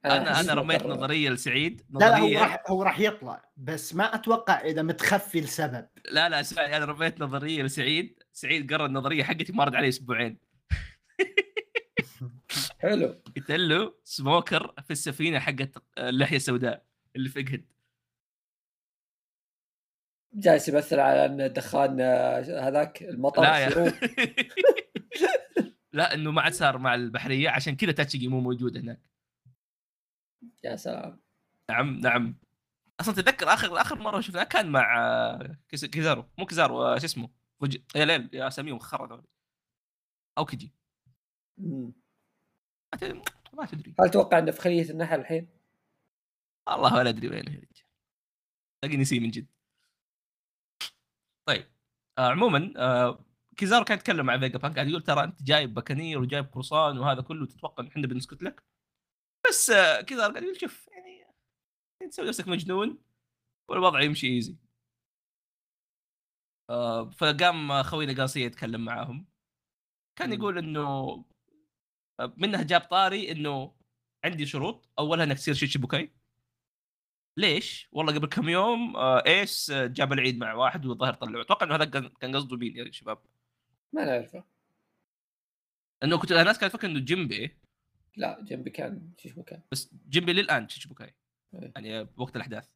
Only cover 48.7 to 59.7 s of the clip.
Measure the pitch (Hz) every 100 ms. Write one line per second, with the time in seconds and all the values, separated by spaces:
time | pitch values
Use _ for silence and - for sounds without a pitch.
48.7 | _ 143 143 135 123 113 113 - _ _
49.7 | _ _ _ _ _ _ _ _ _ _
50.7 | _ - _ _ _ _ _ - 120 -
51.7 | _ _ _ _ - 127 143 233 143 185
52.7 | - 127 123 123 - - _ _ - 185
53.7 | 240 220 208 - 175 131 123 131 139 147
54.7 | 143 143 165 160 147 143 - 135 151 135
55.7 | 107 - 139 165 147 123 143 139 127 127
56.7 | 151 151 139 139 131 131 160 139 - 156
57.7 | - 123 156 135 127 131 - 180 - _
58.7 | _ _ _ _ _ _ _ - - -